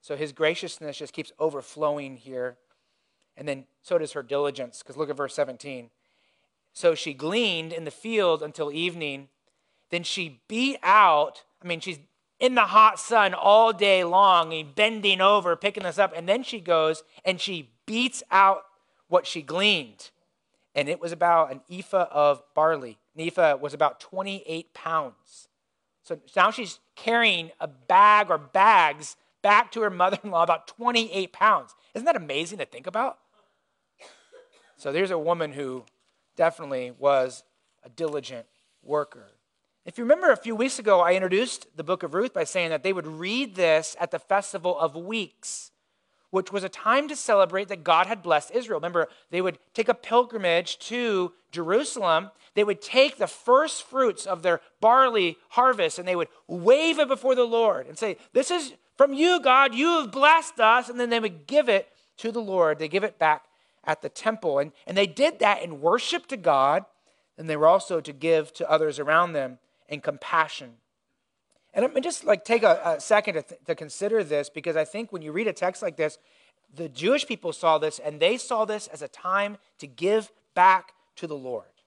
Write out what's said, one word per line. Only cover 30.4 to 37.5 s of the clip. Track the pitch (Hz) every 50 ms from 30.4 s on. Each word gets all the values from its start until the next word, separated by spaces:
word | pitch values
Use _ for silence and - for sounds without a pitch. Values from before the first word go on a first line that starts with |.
| 170
about | 170 170 160 - -
twenty-eight | - _ 233 240 240 233 226 220 - 196 190 170 _
pounds. | - 190 214 208 165 127 - - _ _ _ _
Isn't | - 233
that | 320 330
amazing | 240 170 147 139 143 160 175 202 196
to | 143
think | _ - 120 135
about? | 180 180 214 247 - - _ _ _ _ _ _ _ _ _ _ _ _ _ _ _ _ _ - - _ _ _ _ _ - - _ _ _ _ _ _
So | _ - 147 139
there's | 160 196 190
a | 185 165
woman | 151 165 170 170 160 151 139
who | 139 143 131 127 127 117 _ _ _ _ _ _ _ _ _ _
definitely | - 175 165 165 - 165 143 139 127 127 123
was | 123 123 131 143 139 135 131 131 123 - _ _